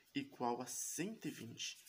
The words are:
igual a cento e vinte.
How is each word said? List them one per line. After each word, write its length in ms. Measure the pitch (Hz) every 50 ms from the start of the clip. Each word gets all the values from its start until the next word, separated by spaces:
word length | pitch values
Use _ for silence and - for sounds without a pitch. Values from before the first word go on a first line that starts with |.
| - - -
igual 460 | 143 139 - - - 123 120 120 120
a 40 | 127
cento 640 | - - - - - - - 165 214 220 - -
e 40 | 147
vinte. 460 | - - 113 117 - - - - - - -